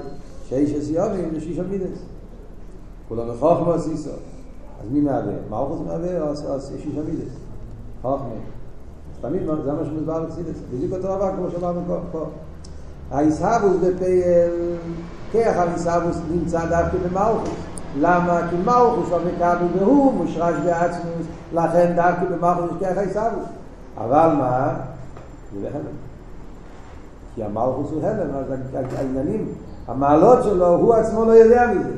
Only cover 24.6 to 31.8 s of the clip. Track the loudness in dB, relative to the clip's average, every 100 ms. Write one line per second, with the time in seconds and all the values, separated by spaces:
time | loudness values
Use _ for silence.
24.6 | 0 -4 -8 -12 -14 -14 -16 -16 -14 -10
25.6 | -8 -8 -8 -12 -14 -16 -16 -14 -14 -16
26.6 | -16 -18 -16 -18 -18 -18 -14 -8 -6 0
27.6 | 0 0 -2 -2 -2 0 -2 -4 -4 -6
28.6 | -6 -6 -4 -4 -2 -2 -2 -2 -4 -8
29.6 | -12 -12 -6 0 6 8 8 8 6 4
30.6 | 4 6 6 6 4 2 8 10 10 8
31.6 | 6 2